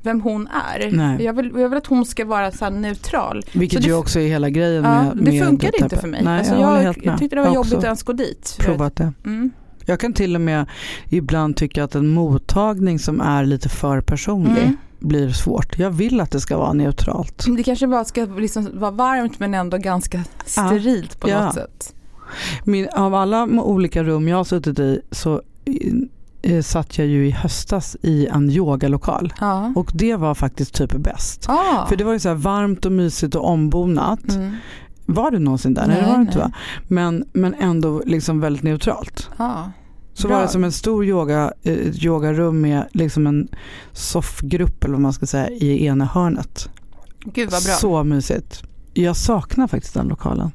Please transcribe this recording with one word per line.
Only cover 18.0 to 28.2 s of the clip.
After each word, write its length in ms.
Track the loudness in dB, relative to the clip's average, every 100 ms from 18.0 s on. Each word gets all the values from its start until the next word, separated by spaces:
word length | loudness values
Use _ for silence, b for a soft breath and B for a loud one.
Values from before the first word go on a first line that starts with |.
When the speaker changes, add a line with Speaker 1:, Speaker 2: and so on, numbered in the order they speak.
Speaker 1:
ska 200 | 0 -4
liksom 440 | -4 -2 -2 -2 -6
vara 160 | -4 -4
varmt, 500 | 0 0 2 -2 -4
men 140 | -2
ändå 220 | -2 -2 -2
ganska 400 | 0 -2 -2 -4 -6 -10 -4 0
Speaker 2:
Ja. 100 | 2
Speaker 1:
sterilt 540 | 2 2 0 -2 -4
på 80 | 0
Speaker 2:
Ja. 160 | 0
Speaker 1:
något 100 | 0
sätt. 400 | -2 -6 -12 -16 -16 B B B B B -4
Speaker 2:
Min, 240 | 0 0 0
av 260 | 0 2
alla 320 | 2 2 2 2
mo-, 160 | 2
olika 400 | 2 2 2 2
rum 240 | 2 2 2
jag 80 | 2
har 80 |
suttit 340 | 2 0 0 0
i, 220 | 0 0 -4
så 320 | -4 -2 -2 -4 -10
i-, 280 | -6 -4 0 -2 -2 -10 -20 -4
eh, 200 | 0 2
satt 360 | 2 -2 -2 0
jag 80 | 2
ju 200 | 4 2
i 40 |
höstas 680 | 2 -2 -2 -2 -4 -4 -4
i 240 | 0 2